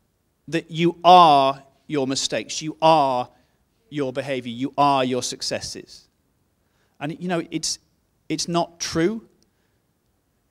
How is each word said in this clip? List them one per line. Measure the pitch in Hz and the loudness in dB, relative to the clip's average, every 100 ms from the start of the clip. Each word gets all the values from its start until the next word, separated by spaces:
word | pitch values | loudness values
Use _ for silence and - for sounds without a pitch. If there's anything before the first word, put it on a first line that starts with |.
| _ _ _ _ - | _ _ _ _ -8
that | 160 160 | -8 -6
you | 160 170 170 | -2 -2 2
are | 170 180 165 143 135 139 - _ - | 8 8 8 6 2 -2 -10 _ -8
your | 147 131 | -4 -2
mistakes, | 135 - 123 110 - | -4 -4 -6 -8 -10
you | 156 - | -10 0
are | 160 160 139 127 123 _ _ _ _ _ _ | 4 4 4 0 -6 _ _ _ _ _ _
your | 147 135 | -8 -6
behavior, | 131 131 135 123 | -6 -6 -6 -8
you | 117 131 - | -8 -6 0
are | 143 139 | 2 2
your | 131 127 | 0 -2
successes. | 123 - - 110 - - - - _ _ _ _ _ _ _ _ _ - | -6 -8 -8 -8 -10 -16 -18 -20 _ _ _ _ _ _ _ _ _ -14
And, | 147 165 | -12 -10
you | 180 | -6
know, | 170 - | -6 -4
it's, | 160 - - _ _ _ _ - | -8 -8 -10 _ _ _ _ -10
it's | 156 - | -8 -4
not | 170 165 - | -4 -4 -6
true. | - 165 165 226 - _ _ _ _ _ _ _ _ _ _ _ _ | -8 -2 -2 -2 -12 _ _ _ _ _ _ _ _ _ _ _ _